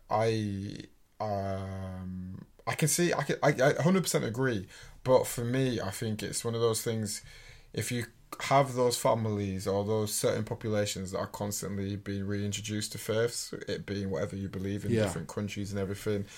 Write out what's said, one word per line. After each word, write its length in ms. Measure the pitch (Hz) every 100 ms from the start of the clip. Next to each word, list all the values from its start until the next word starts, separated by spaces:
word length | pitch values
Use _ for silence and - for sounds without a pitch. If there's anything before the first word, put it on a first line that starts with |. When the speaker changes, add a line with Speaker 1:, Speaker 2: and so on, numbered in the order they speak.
| -
Speaker 1:
I, 720 | 110 113 110 107 98 98 - - _ _ -
um, 1300 | 107 101 98 95 95 95 95 92 92 92 92 92 - _ -
I 80 |
can 140 | - 156
see, 260 | - 175
I 80 | -
can, 140 | 139 139
I, 60 | 147 120 135 151
I 40 |
hundred 200 | 143 190
percent 220 | 165 -
agree, 420 | 120 107 131 107 90 - - -
but 240 | - 127 -
for 180 | -
me, 360 | 117 127 131 110
I 100 | 98
think 320 | - 113 107
it's 220 | 101 -
one 100 | 117
of 60 | 113
those 220 | 117 110
things, 400 | - 113 104 - - - - - -
if 180 | - 107
you 120 | 123 113 - - -
have 340 | - 139 131
those 220 | 123 123 120
families 680 | 135 117 110 104 101 95
or 200 | 98 98
those 280 | 101 110 107
certain 300 | - 123 107
populations 680 | 107 117 113 104 104 - 92
that 60 | 95
are 80 | -
constantly 680 | - 104 101 92 98 98
being 320 | 101 101 98 98
reintroduced 640 | 101 104 98 107 107 107
to 80 | -
faiths, 540 | - 110 117 - - - -
it 180 | - 85
being 240 | 101 98
whatever 240 | 95 101
you 140 | 98 98
believe 360 | 95 98 101
in 60 | 101
Speaker 2:
Yeah. 140 | 117
Speaker 1:
different 240 | 104 85 85
countries 420 | - 104 104 101
and 80 | 101
everything, 460 | 98 98 - 104 101